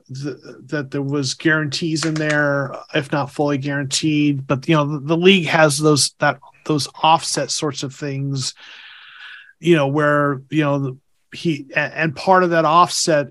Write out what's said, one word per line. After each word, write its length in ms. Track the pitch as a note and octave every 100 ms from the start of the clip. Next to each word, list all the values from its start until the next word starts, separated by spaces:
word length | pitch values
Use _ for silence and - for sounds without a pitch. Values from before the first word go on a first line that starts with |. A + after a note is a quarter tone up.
| _
th-, 300 | C3 C#3+ B2 - A#2+ B2+
that 240 | D#3 C3+
there 100 | D3
was 300 | C#3 D3 C3
guarantees 720 | - E3 D#3 D3+ - E3+ D#3
in 80 | E3
there, 640 | D#3 D3+ D3 D3 C#3 C3+ B2+ -
if 160 | D3 C#3
not 220 | D3 C#3
fully 240 | - D3 C#3+
guaranteed. 920 | C#3+ C#3 C#3 - D#3 D3+ D3 C#3+ C3+
But, 220 | C#3 C3+
you 80 | D#3+
know, 80 |
the, 140 | C#3+ D3+
the 160 | C#3 E3
league 300 | F3+ G3 D3+
has 320 | E3 D#3 C#3
those, 320 | D3+ D3 - -
that, 200 | D3 C#3+ - _ -
those 200 | D#3 - -
offset 480 | D#3+ D#3+ - - C3+
sorts 320 | - D#3 C#3
of 120 | C#3
things, 580 | C3+ D3 C#3 C#3 C#3 C3 - - - - - - - - - - _
you 160 | D#3+ E3
know, 120 | C#3
where, 540 | D3 D3 D3 C#3+ C3+ C3+
you 120 | D3+
know, 160 | D3 C#3+
the, 200 | C#3 C3 _ _ _
he, 340 | - E3+ D3 C#3+
a-, 40 | -
and 360 | C#3+ C#3+ D#3+
part 280 | - - F#3
of 60 | F3+
that 160 | E3 D#3+
offset 600 | E3 - - - D3+ C#3